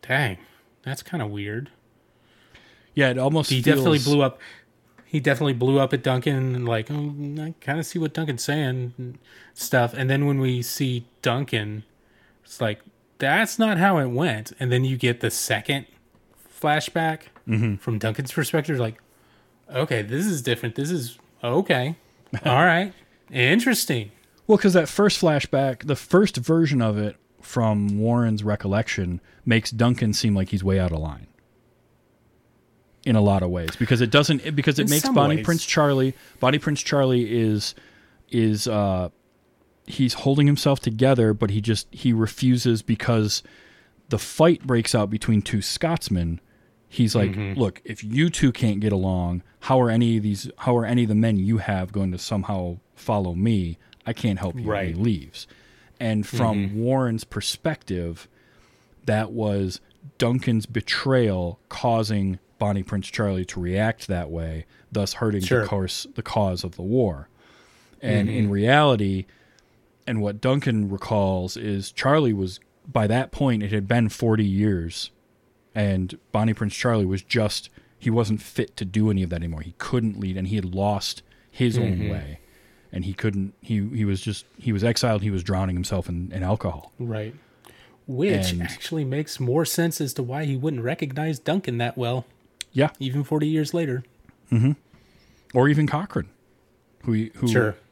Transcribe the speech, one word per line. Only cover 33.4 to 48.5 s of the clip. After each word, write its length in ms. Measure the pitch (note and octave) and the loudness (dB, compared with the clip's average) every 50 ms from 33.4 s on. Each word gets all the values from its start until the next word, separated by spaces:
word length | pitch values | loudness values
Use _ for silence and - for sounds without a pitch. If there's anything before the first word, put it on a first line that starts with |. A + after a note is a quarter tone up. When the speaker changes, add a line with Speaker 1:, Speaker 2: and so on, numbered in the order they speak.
| F2+ | 2
Speaker 2:
of 80 | F2+ | 0
ways, 240 | F2+ F2+ E2 D#2+ - | -2 -4 -4 -6 -4
because 240 | - A#2+ - B2+ A#2 | -4 0 2 4 2
it 100 | B2 A#2 | 2 4
doesn't, 440 | A2+ C#3+ D3 - D#3 C3 - D#3 D3+ | 4 4 4 4 0 0 0 -2 -2
because 240 | C#3+ D3 E3+ C#3+ D3+ | 0 0 2 2 2
it 60 | C#3+ | 2
Speaker 1:
In 60 | - | 2
Speaker 2:
makes 120 | D3 D3+ - | 2 2 2
Speaker 1:
some 120 | C4+ B3+ | 2 4
Speaker 2:
Bonnie 220 | G#3+ C#3+ C#3+ D#3 | 4 4 4 2
Speaker 1:
ways. 80 | D3+ A2 | 0 0
Speaker 2:
Prince 220 | - E3+ E3 - | 0 -2 -2 -2
Charlie, 480 | - - E3+ D3+ C#3+ C#3 C3+ C3 C3+ C3 - - - - - | -2 2 2 4 4 4 2 2 0 -2 -4 -14 -20 -8 0
Bonnie 200 | - B2+ C#3 D3 | 0 2 2 2
Prince 240 | - E3 D3 C#3 - | 0 -2 -4 -4 -2
Charlie 500 | - - C#3+ C3+ C3 B2+ B2 A#2+ G#2 A#2 A#2 | 0 2 2 4 4 4 2 2 0 0 0
is, 340 | A2+ A2 A2 G#2 G2+ - - - - - _ _ _ _ _ _ _ _ | 2 2 2 0 -2 -4 -10 -12 -20 -20 _ _ _ _ _ _ _ _
is, 380 | - A#2+ A2+ A2 G#2+ G#2 - B2 | 0 2 2 2 2 0 -2 -2
uh, 400 | A2 G#2 G2+ G2 F#2+ F#2 F2+ E2+ _ _ _ _ _ _ _ _ _ _ _ _ _ _ _ | 0 0 2 2 0 0 -2 -4 _ _ _ _ _ _ _ _ _ _ _ _ _ _ _
he's 280 | - - - C3+ B2+ - | -16 -2 0 0 0 0
holding 320 | - - C#3 C#3 D3 D3 | 0 0 2 4 4 6
himself 320 | C#3+ D3 C#3+ - D3 C#3 - | 4 4 4 4 2 2 2
together, 540 | - B2 A2 A2 B2+ C3 C#3 A#2+ A2+ A2 G#2+ | 0 -4 0 2 4 4 6 6 4 2 2
but 160 | G#2 - G2+ | 2 0 0
he 100 | G2 A2 | 0 -2
just, 280 | G#2 A2+ A2 G2+ - - | 0 0 -2 -2 -4 -10
he 220 | - - - B2+ A#2 | -16 -2 0 2 2
refuses 680 | A2 A2 G#2+ - - - B2+ B2+ B2 A#2+ B2+ A#2 G#2+ - | 2 2 -2 -2 0 2 2 2 2 2 2 0 0 0
because 600 | - A2+ G#2+ - - A#2+ A2+ G#2+ G#2 - - - - - - - - - - _ _ _ _ _ _ | -2 -2 -2 2 2 2 2 2 2 0 -4 -6 -10 -20 -20 -20 -20 -20 -20 _ _ _ _ _ _
the 80 | C3 G#2+ | -4 -4
fight 460 | - - - - D#3 E3+ E3+ - - | -4 -6 2 4 6 6 6 2 0
breaks 300 | C3+ B2+ A#2 A2+ - - | 0 0 2 2 2 2
out 160 | A#2 G#2 G2 | 2 2 2
between 320 | G#2+ G#2+ - - A2+ G#2 F#2+ | -2 -4 0 2 2 2 2
two 180 | - - G#2 | 2 -2 -2
Scotsmen. 800 | G2 - - - - D#3 E3+ D#3+ - - G#2 F2+ E2+ E2 E2 E2 _ _ _ _ _ _ _ _ _ _ | -2 -2 -4 -2 -2 0 0 -2 -2 -2 -2 0 0 -2 -4 -6 _ _ _ _ _ _ _ _ _ _
He's 280 | - - A#2+ A2 - | 0 0 2 2 4
like, 160 | A#2 G2+ - F#2+ | 2 0 0 0
Speaker 1:
Mm-hmm. 260 | G#2 G#2 G2 G2 C#3 | -4 -6 -4 -2 0
Speaker 2:
"Look, 220 | A#2+ G2 - - _ | -2 -2 -2 -8 _
if 200 | - A2 - - | -14 -14 -10 -8
you 260 | G#2+ A2+ C3+ D#3 F3 | -6 -2 0 0 0
two 220 | E3 - - C3 | 0 2 2 2